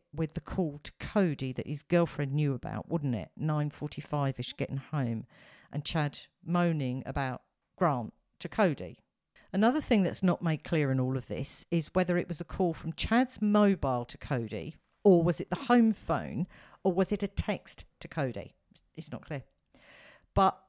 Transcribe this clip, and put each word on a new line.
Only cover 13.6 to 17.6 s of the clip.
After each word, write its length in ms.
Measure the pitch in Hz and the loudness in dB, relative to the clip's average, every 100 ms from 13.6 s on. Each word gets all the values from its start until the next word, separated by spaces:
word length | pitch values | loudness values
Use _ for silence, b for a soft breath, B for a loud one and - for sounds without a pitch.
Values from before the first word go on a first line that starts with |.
| 208 185 139 123 120 | 6 4 0 -2 -4
to 100 | - | -10
Cody, 600 | - 127 110 87 80 - _ _ | -4 -2 -2 -6 -8 -12 _ _
or 180 | 208 175 | 6 6
was 180 | 165 160 | 6 0
it 100 | - | -2
the 60 | 180 | -6
home 360 | 254 247 226 | 4 6 6
phone, 540 | 208 - 135 73 90 185 B B B | 2 -2 -4 -2 -4 -6 B B B
or 100 | 190 | 0
was 200 | 175 185 | 2 0
it 100 | 208 | 0
a 60 | 202 | -4
text 560 | - - 190 | -4 -4 -4